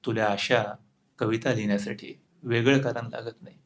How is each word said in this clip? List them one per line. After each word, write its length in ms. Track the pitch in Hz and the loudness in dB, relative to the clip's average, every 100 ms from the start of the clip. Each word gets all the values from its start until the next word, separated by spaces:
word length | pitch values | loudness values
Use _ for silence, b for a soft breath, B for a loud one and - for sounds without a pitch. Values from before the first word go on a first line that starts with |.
तुला 220 | - 110 107 | -2 2 2
अशा 360 | 101 - 120 104 - _ _ _ - | 2 2 2 2 -8 _ _ _ -4
कविता 340 | 110 113 131 | -2 0 0
लिहिण्यासाठी 600 | 113 104 101 104 117 - - _ _ | 0 2 0 -2 -8 -12 -18 _ _
वेगळं 360 | 127 117 120 139 | -2 2 4 4
कारण 280 | 135 117 117 | 2 -4 -8
लागत 340 | 117 113 - | -8 -10 -14
नाही 140 | - - | -20 -20